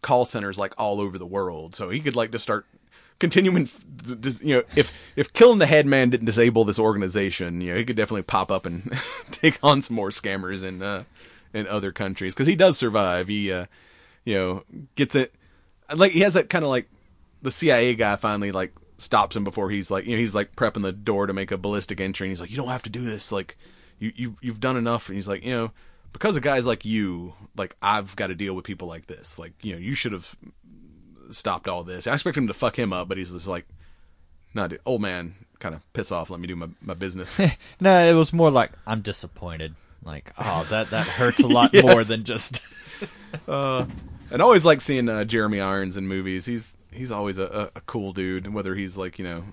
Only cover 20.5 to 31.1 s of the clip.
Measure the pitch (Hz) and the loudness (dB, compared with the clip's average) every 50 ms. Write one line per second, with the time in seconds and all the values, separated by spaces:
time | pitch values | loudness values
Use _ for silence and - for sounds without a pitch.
20.5 | - - 117 110 - 110 101 95 95 104 104 113 107 101 101 98 95 98 98 95 | -4 -2 -2 -2 -2 -2 -4 -4 -6 -6 -4 -2 0 0 0 -2 -2 -4 -4 -6
21.5 | 101 92 90 101 104 104 98 - 104 92 95 95 98 - 98 95 95 87 87 87 | -6 -6 -4 -4 -4 -4 -4 -6 -6 -6 -6 -6 -6 -6 -6 -8 -8 -8 -10 -12
22.5 | 107 131 139 123 127 127 - 113 104 117 123 117 110 104 - - 110 98 95 - | -10 -8 -6 -6 -6 -8 -8 -10 -10 -8 -8 -8 -6 -6 -6 -6 -6 -6 -8 -8
23.5 | - _ - - - - - _ _ _ 104 110 110 - 123 120 107 - - 123 | -14 _ -20 -20 -20 -20 -20 _ _ _ -10 -10 -8 -8 -10 -10 -10 -8 -8 -8
24.5 | 113 107 107 131 131 127 117 117 117 117 - - 95 101 95 101 101 98 - 120 | -8 -4 -4 -2 -2 0 0 0 -2 -2 -4 -6 -10 -8 -6 -6 -6 -6 -4 -4
25.5 | 127 120 113 113 - - - - - _ _ - - - - 214 208 147 120 147 | -4 -4 -4 -6 -8 -14 -20 -20 -20 _ _ -20 -16 -4 -2 -2 -2 0 0 0
26.5 | 139 131 120 127 113 - - 107 110 110 104 98 90 85 87 90 82 - 101 - | 0 0 0 0 -2 -2 -4 -4 -2 -2 -2 -2 -4 -8 -12 -14 -16 -20 -20 -18
27.5 | _ - 98 90 - _ - 101 104 107 101 95 92 98 104 92 92 80 104 95 | _ -8 -8 -8 -4 _ 2 2 2 0 -2 -6 -8 -8 -6 -6 -6 -6 -6 -6
28.5 | 95 92 87 - 98 80 92 87 82 85 82 _ - - - - - - 82 87 | -6 -8 -8 -10 -10 -10 -10 -12 -12 -16 -16 _ -18 -16 -14 -16 -16 -14 -16 -18
29.5 | 85 _ - 107 92 85 87 104 139 139 - 123 104 92 82 - - - - - | -20 _ -12 -12 -10 -8 -8 -6 -6 -4 -4 -6 -6 -8 -12 -16 -20 -20 -20 -20
30.5 | - _ _ _ - - - - - _ - - | -20 _ _ _ -20 -20 -20 -20 -20 _ -20 -20